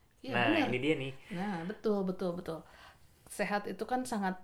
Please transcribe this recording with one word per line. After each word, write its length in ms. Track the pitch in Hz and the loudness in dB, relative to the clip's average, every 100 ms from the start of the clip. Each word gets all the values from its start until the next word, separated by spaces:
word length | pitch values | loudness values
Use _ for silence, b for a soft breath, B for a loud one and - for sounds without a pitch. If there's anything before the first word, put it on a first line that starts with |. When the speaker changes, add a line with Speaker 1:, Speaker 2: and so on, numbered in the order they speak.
| _ _ | _ _
Speaker 1:
Iya, 100 | 254 | -2
Speaker 2:
Nah, 120 | 120 117 | 2 4
Speaker 1:
benar. 180 | 107 - | 4 4
Speaker 2:
ini 120 | 127 | 2
dia 140 | 139 151 | 2 2
nih. 160 | 135 135 - | 0 -8 -8
Speaker 1:
Nah, 260 | 175 202 180 | -4 -2 -2
betul, 360 | 170 214 226 202 | -4 -2 2 2
betul, 280 | 190 185 185 | 2 0 -2
betul. 240 | 175 175 160 - B B B B - - | -2 -4 -8 -8 B B B B -20 -16
Sehat 380 | - 190 208 202 | -4 0 0 -2
itu 180 | 190 | -6
kan 180 | 214 254 | -2 -2
sangat 320 | 254 220 190 185 | 0 0 0 -2